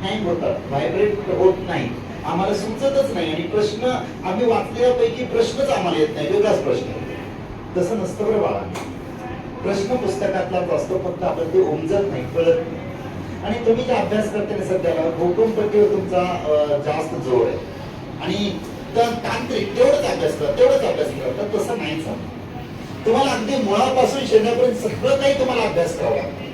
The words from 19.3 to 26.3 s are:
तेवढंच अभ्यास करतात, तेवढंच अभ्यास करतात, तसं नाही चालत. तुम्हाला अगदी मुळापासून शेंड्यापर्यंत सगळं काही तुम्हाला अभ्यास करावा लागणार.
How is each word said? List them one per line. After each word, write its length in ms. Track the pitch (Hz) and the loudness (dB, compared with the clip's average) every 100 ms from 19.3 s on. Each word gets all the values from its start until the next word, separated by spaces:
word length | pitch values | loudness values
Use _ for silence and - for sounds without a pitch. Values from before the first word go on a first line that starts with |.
| - 247 - 196 - | -4 -4 -4 -2 4
तेवढंच 280 | 539 571 - | 4 4 2
अभ्यास 340 | - - - | 0 -2 -2
करतात, 180 | 151 - | 0 4
तेवढंच 240 | - - | 6 6
अभ्यास 260 | - 147 143 | 2 -2 -2
करतात, 520 | 135 - - 202 208 | -4 -4 -4 -2 -2
तसं 180 | - 226 | -2 -4
नाही 240 | 160 156 | -4 -6
चालत. 380 | - - - - - - - - - - 220 | -6 -8 -10 -12 -12 -12 -12 -12 -12 -4 2
तुम्हाला 260 | 254 277 | 2 2
अगदी 240 | 240 214 262 | 0 -2 0
मुळापासून 720 | 208 202 262 262 - 269 - | 2 2 4 4 2 2 4
शेंड्यापर्यंत 480 | 220 220 240 254 214 | 4 6 4 4 2
सगळं 460 | 208 - 262 277 | -2 0 2 4
काही 180 | 277 277 | 4 4
तुम्हाला 220 | 247 240 | 2 2
अभ्यास 360 | 208 170 160 - | 2 2 0 0
करावा 180 | 139 - | 0 0
लागणार. 340 | - | -2